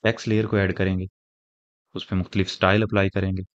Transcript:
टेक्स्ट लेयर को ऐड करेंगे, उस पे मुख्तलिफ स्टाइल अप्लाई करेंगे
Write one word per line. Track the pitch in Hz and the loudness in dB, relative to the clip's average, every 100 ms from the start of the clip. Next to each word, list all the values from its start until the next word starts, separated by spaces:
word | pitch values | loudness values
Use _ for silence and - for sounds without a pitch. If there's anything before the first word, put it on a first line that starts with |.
टेक्स्ट | 113 113 - | -2 -2 0
लेयर | 107 110 | 0 2
को | 107 | 0
ऐड | 95 | 0
करेंगे, | 90 95 92 92 _ _ _ _ _ _ _ _ | 0 0 0 -6 _ _ _ _ _ _ _ _
उस | 95 | -14
पे | - 95 | -4 -4
मुख्तलिफ | 87 95 92 | -2 -2 -2
स्टाइल | - 92 101 | 2 2 4
अप्लाई | 110 101 98 | 2 0 0
करेंगे | 101 95 95 92 | 0 -2 -4 -8